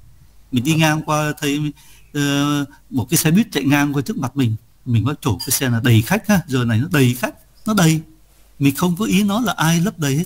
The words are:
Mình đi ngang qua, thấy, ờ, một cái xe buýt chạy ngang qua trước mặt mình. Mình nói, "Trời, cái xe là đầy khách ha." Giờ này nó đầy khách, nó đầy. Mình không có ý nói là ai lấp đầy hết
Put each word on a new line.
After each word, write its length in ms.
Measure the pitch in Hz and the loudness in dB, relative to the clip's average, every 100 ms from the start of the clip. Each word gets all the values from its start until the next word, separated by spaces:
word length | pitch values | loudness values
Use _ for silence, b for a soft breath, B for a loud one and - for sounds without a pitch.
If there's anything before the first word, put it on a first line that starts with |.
| - - - - - | -18 -20 -20 -20 -6
Mình 120 | 127 | -4
đi 100 | 127 | 0
ngang 280 | 160 160 156 | 2 2 0
qua, 300 | 156 151 151 143 | -2 -2 -2 -4
thấy, 320 | 147 143 147 - b b b | -4 -2 -4 -8 b b b
ờ, 500 | 147 143 143 143 147 139 B - | -4 0 0 0 -2 -4 B -8
một 160 | 123 104 | -6 -2
cái 80 | - | 0
xe 120 | 156 | 2
buýt 160 | 175 226 | 2 2
chạy 120 | - | -2
ngang 280 | 139 143 143 | 0 2 2
qua 100 | 143 | -2
trước 140 | 139 220 | -4 -4
mặt 200 | 127 139 | -6 -2
mình. 200 | 120 110 _ _ - | -2 -2 _ _ -2
Mình 180 | 113 | 0
nói, 100 | 110 147 | 0 -2
"Trời, 140 | 143 87 | -2 -4
cái 120 | - | -4
xe 200 | - 135 | -2 0
là 100 | 117 | 0
đầy 220 | 120 113 | 4 4
khách 260 | 110 202 214 | 4 -2 2
ha." 120 | 202 151 | 0 0
Giờ 180 | 131 | -2
này 140 | 120 113 | 0 0
nó 100 | 156 | 0
đầy 220 | 160 127 | 2 2
khách, 200 | 123 277 - - - - | 2 -6 -8 -20 -12 -2
nó 80 | |
đầy. 260 | 214 160 156 160 - _ _ - - | 2 2 2 -4 -20 _ _ -18 -2
Mình 160 | 139 | 0
không 220 | 139 180 170 | 0 -2 -2
có 80 | |
ý 180 | 220 185 | 0 0
nói 200 | 208 202 | 2 0
là 100 | 233 | -2
ai 280 | - 156 170 | 0 0 2
lấp 180 | 190 - | 0 -2
đầy 180 | 143 | -2
hết 80 | 139 | -2